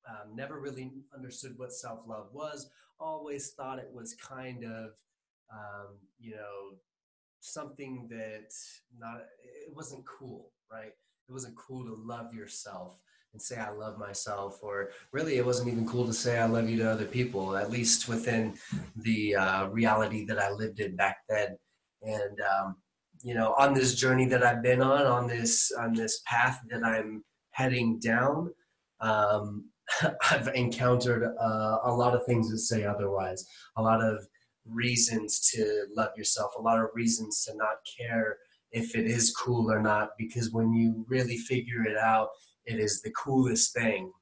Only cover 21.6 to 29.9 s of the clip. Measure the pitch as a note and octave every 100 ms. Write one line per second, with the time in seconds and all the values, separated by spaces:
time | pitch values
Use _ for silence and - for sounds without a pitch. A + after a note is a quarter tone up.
21.6 | _ _ _ _ A2 G#2+ G2+ G#2 G2+ G2
22.6 | F#2+ F#2 _ _ _ _ B2 A#2 A2 A#2
23.6 | C#3 C3+ B2+ - C3 B2+ B2+ B2+ B2 A#2
24.6 | A#2+ B2+ C3 C#3+ C3+ B2 B2 A#2 A#2 -
25.6 | - B2 A#2 A2+ A2 - - A#2+ B2+ B2+
26.6 | A2+ A#2+ A2+ A2+ G#2+ G#2+ - _ _ -
27.6 | C3 B2 A#2 G#2+ A2+ A2+ C3 D3+ F3 -
28.6 | _ _ _ _ A2 G#2+ G#2 G#2 G#2 G#2
29.6 | - _ -